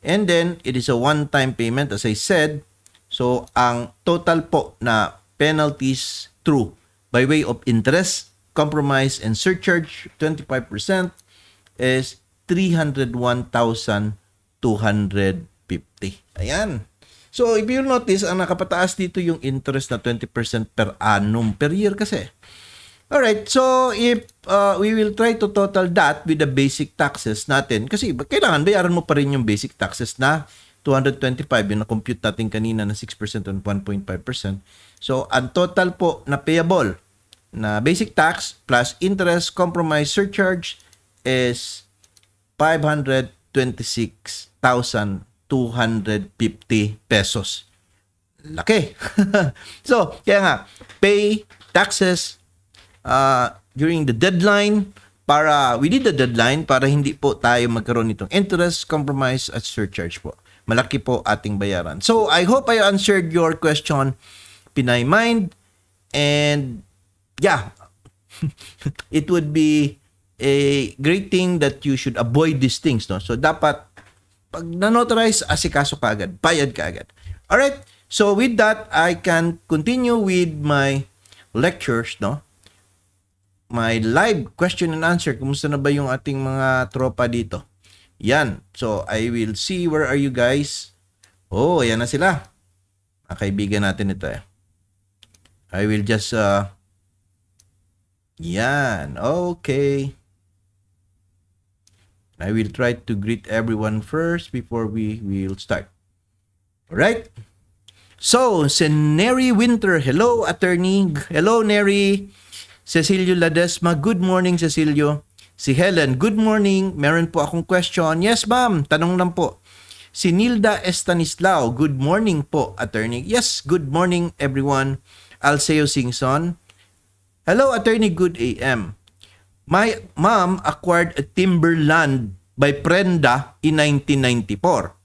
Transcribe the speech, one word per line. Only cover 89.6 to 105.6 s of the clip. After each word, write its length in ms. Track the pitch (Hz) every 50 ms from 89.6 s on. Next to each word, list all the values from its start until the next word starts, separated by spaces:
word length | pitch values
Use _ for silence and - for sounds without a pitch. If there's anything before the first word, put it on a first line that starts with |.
| - - 190 180 175
where 160 | 170 156 156 151
are 160 | 127 135 143
you 80 | 139
guys? 640 | 139 123 123 120 123 135 147 143 143 - - - - _ _ _ _ _ _ _ _ _ _ _
Oh, 320 | _ 92 98 127 165 180 156
ayan 240 | 127 117 110 113 120
na 40 | -
sila. 400 | - 139 170 190 170 139 - - _ _ _ _ _ _ _ _ _ _ _ _ _ _ _ _
Mga 80 | 85 -
kaibigan 480 | 104 98 98 101 104 98 104 104 101
natin 240 | 98 92 - 104 98
ito 160 | 92 95 -
eh. 160 | 69 - - - _ _ _ _ _ _ _ _ _ _ _ _ _ _ _ _ _ _ _ _ _ _ _ _ _
I 160 | - 92 104
will 160 | 107 107 104 101
just... 320 | 104 113 107 104 - 117
Uh, 320 | 110 107 101 101 101 101 95 - _ _ _ _ _ _ _ _ _ _ _ _ _ _ _ _ _ _ _ _ _ _ _ _ _ _ _ _ _ _ _ _
yan. 800 | - 82 85 87 101 117 131 143 143 139 127 107 85 69 71 67
Okay. 1040 | - 98 123 160 175 180 175 175 170 - - 131 139 143 139 139 139 135 139 - _ _ _ _ _ _ _ _ _ _ _ _ _ _ _ _ _ _ _ _ _ _ _ _ _ _ _ _ _ _ _ _ _ _ _ _ _ _ _ _ _ _ _ _ _ 85
I 80 | 95
will 160 | 110 113 110 101 -
try 220 | - 127 120 120
to 160 | - - - 113
greet 320 | 98 98 110 117 104 -
everyone 560 | - 107 113 113 117 113 104 107 110 107 107 107
first 480 | - - 156 165 170 170 165 - -
before 320 | - 123 - - 117 117 113
we 400 | 104 104 113 110 107 110 113 110
will 320 | 98 98 98 95 95 95
start. 320 | 98